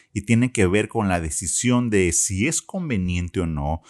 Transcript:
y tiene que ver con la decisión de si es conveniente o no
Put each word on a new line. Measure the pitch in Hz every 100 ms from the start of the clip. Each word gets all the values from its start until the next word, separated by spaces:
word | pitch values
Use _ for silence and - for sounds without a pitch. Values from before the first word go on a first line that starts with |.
| _
y | 104
tiene | 101 113 123
que | 117 92
ver | 101 107
con | 113 101
la | 87
decisión | 80 - 87 - 120 123 120
de | 104 90
si | - - 95 131
es | 156
conveniente | - 190 165 107 90 87 87 98
o | 85
no | 76 71 80 -